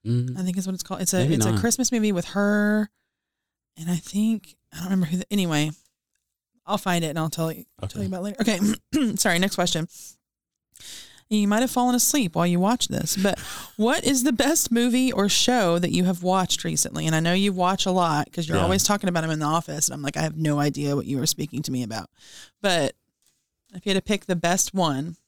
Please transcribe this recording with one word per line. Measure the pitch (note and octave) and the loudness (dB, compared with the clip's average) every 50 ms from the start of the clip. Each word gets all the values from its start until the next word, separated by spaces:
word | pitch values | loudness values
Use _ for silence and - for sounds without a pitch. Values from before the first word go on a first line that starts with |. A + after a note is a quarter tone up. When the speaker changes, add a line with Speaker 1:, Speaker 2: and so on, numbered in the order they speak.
| _ | _
Speaker 1:
Mm. | G#2+ A#2+ B2 B2 B2+ B2 | 0 0 0 0 -2 -4
Speaker 2:
I | F#3 F3+ | -4 -4
think | F#3 F3+ | -2 -2
is | G3 F3+ | -2 -4
what | F#3+ F#3+ | -4 -6
it's | F3+ - | -8 -6
called. | - F#3+ - | -8 -6 -4
It's | F#3 - - | -2 0 2
a, | |
Speaker 1:
Maybe | F#3 - D3 D#3+ | 2 2 2 2
Speaker 2:
it's | A#2+ G#2+ | 2 2
Speaker 1:
not. | G#2+ A2+ | 2 2
Speaker 2:
a | G2+ | 2
Christmas | - A#3 A#3 - B3+ - | 2 0 0 0 0 0
movie | B3 A3+ G#3+ G#3+ | 0 0 0 2
with | G3 F3 E3+ | 0 -2 -4
her, | - - G3+ G3+ G3+ G#3 G#3 G#3 G#3 G#3 G#3+ G#3+ - _ _ _ _ _ _ _ _ _ _ _ _ _ _ _ _ _ | -2 -2 0 2 2 2 2 2 2 2 0 0 -2 _ _ _ _ _ _ _ _ _ _ _ _ _ _ _ _ _
and | D#3+ D#3+ E3+ | -10 -4 -4
I | F3+ | -4
think, | D#3+ - - - G3+ G#3+ A3 A3+ G#3 - - - _ _ _ - | -4 -4 -4 -2 0 0 0 0 -2 -6 -16 -20 _ _ _ -12
I | |
don't | D#3 E3+ | -10 -4
remember | F#3 G3 F#3+ F3+ | -2 0 0 0
who | D3+ F3 | 0 -2
the, | F3+ - _ | -4 -4 _
anyway, | G3+ G3+ F#3 E3+ D#3 D3 D3+ D#3 D3 _ _ _ _ _ _ _ _ _ _ _ _ _ _ _ _ _ _ | 0 0 0 2 2 0 0 -2 -4 _ _ _ _ _ _ _ _ _ _ _ _ _ _ _ _ _ _
I'll | - G3+ | -4 -4
find | G3+ - F#3+ F3 E3+ E3 | -2 0 0 0 0 -2
it | |
and | D#3 C#3+ | -2 -2
I'll | E3 D#3 D#3 | -2 -4 -4
tell | - - E3 D#3+ | -4 -4 -4 -4
you, | D#3+ F#2 - _ _ - | -6 -8 -16 _ _ -10
Speaker 1:
Okay. | - G#2 - | -10 -10 -6
Speaker 2:
tell | - G3+ | -6 -6
you | F#3+ | -6
about | F#3+ F3+ | -4 -6
it | F#3 G#3 G3+ - | -6 -8 -4 -2
later. | A3 A#3 G#3+ F3 G3+ G#3 A3 - _ _ - | 0 0 2 2 0 0 0 -2 _ _ -2
Okay. | D#4 C#4 A3 - | 0 0 0 0
<clears throat> | |
Sorry. | - - G#3 E3+ E3+ | 0 0 2 2 2
Next | F#3 G3 - | 0 0 0
question. | - F3+ F3 - E3 D#3+ - - - - - - _ _ _ _ _ _ _ _ _ _ _ _ - - - - - - - - - _ _ | 0 0 0 0 -2 -4 -6 -10 -20 -20 -20 -20 _ _ _ _ _ _ _ _ _ _ _ _ -20 -20 -20 -18 -20 -20 -20 -20 -20 _ _
You | G#3+ G#3+ G#3 | 0 2 2
might | G3+ G#3 A3 | 2 2 2
have | B3+ B3 | 0 0
fallen | - B3+ B3 B3 B3 | 0 0 2 4 4
asleep | B3 - - - D4+ A#3 E3 - | 4 2 4 2 2 0 2 2
while | E3+ E3+ | 2 2
you | F3 F3 F3 | 4 4 4
watch | F3+ G#3 B3 - - - | 4 4 2 2 0 -2
this, | - - - D#3 - | 0 -2 -2 -2 0
but | G3 F#3+ G3+ - - | 2 2 0 0 -2
Speaker 1:
<laughs> | - - - - - - - | -8 -12 -14 -14 -14 -14 -2
Speaker 2:
what | - G#3+ A#3 D4 F4 - | 0 2 2 2 2 2
is | - C#4 B3+ A#3+ | 2 2 2 2
the | D4+ A#3+ | 2 2
best | G#3 B3+ C#4 E4 D#4+ - - | 4 2 4 4 2 2 2
movie | A#3 A#3 A#3+ B3 A3+ B3+ B3+ C4 - | 2 2 4 4 4 4 2 2 2
or | - G3 G3+ | 2 2 2
show | - - - - B3 B3 G3+ E3+ E3+ F3 | 2 2 4 4 4 4 4 4 2 2
that | F3 - | 2 2
you | - F3 F3+ | 2 2 2
have | F#3 F3+ F3 F3 | 2 0 0 0
watched | F3+ F#3 F#3+ F#3 - - - - | 2 2 2 2 0 -2 -4 -4
recently? | E3+ D#3+ D3+ - - - D#3 D#3 | -4 -2 -2 -2 -2 -4 -4 -2
And | D#3+ D#3+ | 0 0
I | D#3+ | 2
know | E3 E3 F3+ | 2 2 2
you | F#3+ G3 G3+ F#3+ | 2 2 0 0
watch | F#3 F3+ F3+ G3 F#3 - | 2 0 0 0 0 0
a | G3 | 0
lot | F3+ F#3 F3 E3 D3+ D3 - - | 2 2 2 4 2 0 -2 -2
'cause | - F3 E3 D3+ | -6 -6 -4 -2
you're | E3 | 0
Speaker 1:
Yeah. | F#3+ F#3 | 0 2
Speaker 2:
always | E3+ F#3 G3 - | 2 2 2 2
talking | - G#3 G3+ - | 0 0 0 0
about | F#3 F3 E3 D#3+ | -2 -2 0 -2
'em | D#3+ | -2
in | D#3+ D#3 | -2 -2
the | D3+ | 0
office, | D3 D#3 E3+ E3 - D3+ D3+ - | 0 0 0 -2 -4 -4 -2 -2
and | - C3+ | -4 -4
I'm | C#3+ | -4
like, | C#3+ C#3 C#3+ | -6 -6 -2
"I | D3+ D#3+ | -2 -4
have | D#3 D3+ | -2 -2
no | D#3 D#3+ D3+ D3 D3 | -2 0 0 2 2
idea | C#3+ D3 C3+ C#3+ D3 C#3+ C#3+ | 0 0 0 -2 -2 -2 -2
what | C#3+ - | -2 -2
you | - C#3 C3 | -4 -4 -2
are | C#3+ | -2
speaking | D#3+ - - D3 D3+ - D3 D3+ | -2 -2 -4 -6 -8 -8 -8 -6
to | - | -6
me | C3 B2+ B2 | -6 -6 -6
about." | G#2+ A2 G#2+ E2+ - _ _ - - - - - - _ _ | -6 -8 -10 -10 -12 _ _ -20 -20 -20 -20 -20 -20 _ _
But | - G3 F3+ E3 C#3+ - - _ _ _ _ _ _ _ _ _ _ _ _ _ _ _ G3 | -2 0 0 0 0 -2 -4 _ _ _ _ _ _ _ _ _ _ _ _ _ _ _ -18
if | F3+ _ | -8 _
you | G3+ | -2
had | F#3+ | -2
to | F#3+ | -2
pick | - - G#3+ G3 - | 0 -2 -4 -4 -2
the | - F#3 | -4 -4
best | E3+ - E3+ F3+ G3 - - - | -2 0 0 0 0 -2 -2 0
one. | F#3+ F3 D#3 C#3 C3 D3 E3+ E3 _ _ | 0 0 0 0 -2 -4 -8 -12 _ _